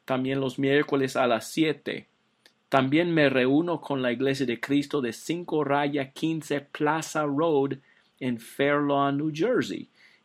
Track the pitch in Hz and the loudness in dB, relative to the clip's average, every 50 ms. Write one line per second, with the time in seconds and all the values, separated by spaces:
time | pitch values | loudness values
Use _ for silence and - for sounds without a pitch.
0 | _ - 131 127 131 131 135 139 135 127 - - 139 135 139 147 151 - 147 135 | _ -4 -4 -2 -2 -2 -2 -2 -2 -4 -2 0 0 2 4 2 2 2 0 0
1 | 135 131 - 123 127 123 117 110 - - - 165 156 156 139 147 - - - - | 0 0 0 2 2 2 2 0 -2 -4 -2 0 0 0 0 -4 -6 -8 -8 -8
2 | - _ _ _ _ _ _ _ _ - _ _ _ - - 139 131 135 143 160 | -10 _ _ _ _ _ _ _ _ -20 _ _ _ 2 2 4 4 4 2 2
3 | 175 175 165 156 147 135 131 131 123 131 139 151 175 175 165 147 - - 143 135 | 2 2 4 4 4 4 4 4 2 4 4 2 2 0 -2 -4 -4 -4 -4 -2
4 | 127 123 120 120 135 139 135 135 135 120 117 113 - - 139 143 139 143 - 147 | -2 -2 -2 0 0 0 0 0 -2 -2 -2 -4 -2 0 0 0 0 0 -2 -2
5 | 127 117 110 - - - 165 175 175 - 165 151 143 135 139 143 147 147 143 143 | -2 -4 -6 -6 -6 -6 -6 -6 -4 -4 -2 0 0 2 2 0 0 0 -2 -4
6 | 135 139 - - 160 160 160 160 147 - 147 139 139 _ - - 151 147 156 160 | -6 -6 -8 -4 -2 -2 -2 -2 -4 -4 -4 -6 -6 _ -6 -2 -2 0 0 -2
7 | 151 - - 160 151 147 139 143 165 170 151 139 139 139 135 135 _ _ _ _ | -4 -4 -4 -2 -2 -2 0 0 2 2 2 2 2 0 -2 -6 _ _ _ _
8 | _ _ _ - 135 127 120 113 - - - - 143 143 147 147 147 143 143 139 | _ _ _ -8 -4 -4 -4 -6 -8 -8 -2 0 2 2 2 2 2 2 2 2
9 | 139 139 139 139 139 151 147 156 170 233 - 156 117 101 - - - - _ _ | 2 2 0 0 -2 -2 -2 -2 0 0 2 0 0 -2 -4 -8 -10 -14 _ _
10 | - - _ _ | -20 -20 _ _